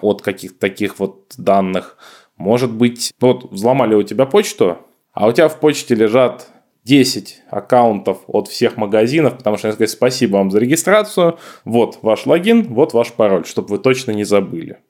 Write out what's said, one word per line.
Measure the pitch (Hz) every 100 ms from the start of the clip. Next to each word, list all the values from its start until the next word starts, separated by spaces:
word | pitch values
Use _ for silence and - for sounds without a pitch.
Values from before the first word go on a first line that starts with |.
от | 104 101
каких-то | 101 98 92 -
таких | 101 98 101 -
вот | 98 - _ -
данных. | 90 98 95 92 - _ - - _ -
Может | 90 123 127
быть, | 110 120 120 - -
вот | 127 123 -
взломали | 98 117 135 113
у | 107
тебя | 101 107 131
почту, | 208 208 - 95 85 - _ _
а | - 107
у |
тебя | 170 151
в | -
почте | 156 139 -
лежат | 110 110 123 123 - - _ _ _
десять | 117 139 127 107 - - _
аккаунтов | 98 - 123 117 101 98 92 -
от | 107 101
всех | - 113 -
магазинов, | 104 110 120 160 135 -
потому | 104 104
что | 110
они |
сказали: | 107 110 -
«Спасибо | 123 127 113 98
вам | 95
за | 101
регистрацию, | 120 160 185 214 208 - 170 170 - -
вот | 110 117 110 -
ваш | 110 107 131
логин, | 165 202 233 175
вот | 113 -
ваш | 117 117
пароль», | - 104 92 -
чтобы | - 98
вы | 101
точно | 131 131 113
не | 104
забыли. | 98 101 98 - - -